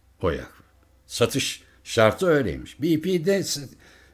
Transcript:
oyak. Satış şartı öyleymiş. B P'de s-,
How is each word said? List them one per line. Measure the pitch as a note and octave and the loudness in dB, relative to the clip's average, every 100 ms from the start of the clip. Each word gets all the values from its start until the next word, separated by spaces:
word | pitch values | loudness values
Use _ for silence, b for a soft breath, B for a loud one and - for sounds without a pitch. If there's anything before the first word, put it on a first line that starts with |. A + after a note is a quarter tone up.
| _ - | _ -4
oyak. | F2+ C#2+ - - - _ _ _ - | -4 -4 -8 -18 -20 _ _ _ -10
Satış | - A#2+ C3+ - - b b | -2 0 0 -4 -8 b b
şartı | - - A2 - F#3 | -4 4 4 4 2
öyleymiş. | D3+ A2 C2+ - - | 2 2 -4 -10 -6
B | E3 D#3 | 0 0
P'de | F3+ F3+ D#3+ G3 | 0 0 2 0
s-, | D#3+ C#3+ B2+ - b b b | 0 -6 -10 -18 b b b